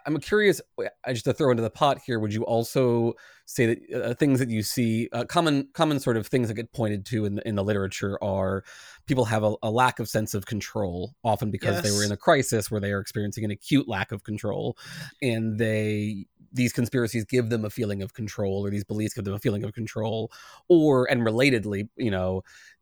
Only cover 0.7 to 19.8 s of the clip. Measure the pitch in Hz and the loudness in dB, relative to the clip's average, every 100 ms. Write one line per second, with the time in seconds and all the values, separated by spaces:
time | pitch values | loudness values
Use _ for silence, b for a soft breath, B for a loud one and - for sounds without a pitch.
0.7 | - 95 - - 123 139 - 143 120 113 | -8 -8 -8 -6 -2 -2 2 2 2 0
1.7 | - 147 135 - 117 107 107 117 117 117 | 0 0 0 -2 -2 -2 -2 0 0 0
2.7 | 139 127 117 117 - B B - - 117 | 2 4 4 2 -2 B B -6 0 2
3.7 | 117 - 127 107 123 147 131 127 110 101 | 2 -4 -4 -4 2 4 4 2 0 -2
4.7 | - 117 113 117 117 123 175 165 143 135 | 0 0 0 -2 -4 -2 2 2 2 0
5.7 | - 160 143 131 113 101 135 117 110 117 | 0 0 0 0 -2 0 0 0 -4 -8
6.7 | - 110 104 101 113 107 101 - 104 98 | -2 -2 -2 -4 -2 -2 -2 -2 0 0
7.7 | 104 95 - 101 98 101 95 95 95 B | 0 -2 -4 -4 -4 -2 0 0 -2 B
8.7 | B B B - 131 113 110 107 107 110 | B B B -2 0 2 2 0 0 0
9.7 | 113 127 - 113 110 107 104 - 104 - | 2 2 2 -2 -2 -2 -4 -6 -6 -6
10.7 | 110 98 87 98 - 113 107 107 95 - | -4 -4 -4 -8 -4 -2 0 -2 -2 0
11.7 | 104 107 101 104 104 - 151 123 113 - | 0 0 0 0 0 4 4 4 0 0
12.7 | 107 101 101 95 110 104 101 104 101 - | -2 -2 -4 -4 -4 -6 -4 -6 -6 0
13.7 | 139 139 101 - 107 - 107 107 98 113 | 0 2 -2 -2 -4 -8 -6 -4 -4 -4
14.7 | B B B B - 131 113 113 107 113 | B B B B -4 -2 0 0 0 0
15.7 | 107 107 107 104 101 - _ _ 127 123 | 0 0 0 -2 -6 -12 _ _ 0 0
16.7 | - 120 131 117 117 104 127 113 117 107 | 0 0 0 0 -2 0 0 2 0 -2
17.7 | - 107 101 95 - 107 - 98 98 101 | -4 -4 -4 -6 -8 -8 -4 -2 -2 -2
18.7 | 101 101 107 107 - 101 98 - 101 107 | -4 -4 -4 -4 -4 -6 -4 -2 -2 -4
19.7 | 110 | -8